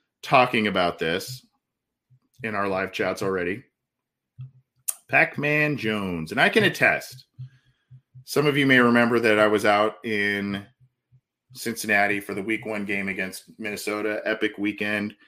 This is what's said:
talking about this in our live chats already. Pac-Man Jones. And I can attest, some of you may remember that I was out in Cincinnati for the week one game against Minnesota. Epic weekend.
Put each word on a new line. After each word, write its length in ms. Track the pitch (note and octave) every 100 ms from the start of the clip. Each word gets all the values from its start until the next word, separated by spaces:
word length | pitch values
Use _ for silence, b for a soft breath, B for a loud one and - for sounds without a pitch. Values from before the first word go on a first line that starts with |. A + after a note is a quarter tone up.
| _ _
talking 440 | - C3 B2 A#2+ G#2
about 300 | F#2+ F2 -
this 480 | D#2+ F2 - C3 - _ _ _ _ _ _ _ _ _
in 120 | A2+ G#2
our 120 | G2+
live 240 | F#2+ F#2
chats 300 | - F#2+ F#2+
already. 420 | G2 F#2+ F2 G#2 - _ _ _ _ _ _ - - _ _ _ - - -
Pac-Man 680 | C3 D#3+ - D3 D3+ D3+ C3+
Jones. 540 | A2 G#2+ F#2+ E2+ D#2+
And 80 | G#2+
I 100 | F#3
can 140 | A3
attest, 600 | G3 - A#2+ D2+ - B2+ - - B2+ B B B B - _ -
some 220 | - C#3 D3
of 100 | C#3
you 80 | C3+
may 140 | B2+
remember 400 | A#2+ A#2+ A#2 A#2+
that 200 | A#2 G#2+
I 80 | G#2+
was 180 | G#2 G#2+
out 380 | G#2 G#2+ - A2+
in 600 | G#2+ G2+ G2+ G2+ G2 G2 _ _ _ _ _ _ _ _
Cincinnati 680 | B2+ A#2 A2+ G#2+ G2+ G2+ G2+
for 140 | G2
the 80 | G2
week 240 | G2 A2 G#2+
one 200 | G#2+ G2+
game 220 | G2+ G2
against 380 | F#2+ F#2 - - -
Minnesota. 640 | A2 G2+ - G#2 G#2+ G#2+ G#2
Epic 320 | A2 G#2+ G2+
weekend. 580 | G#2 G2+ G#2 G#2 G#2 -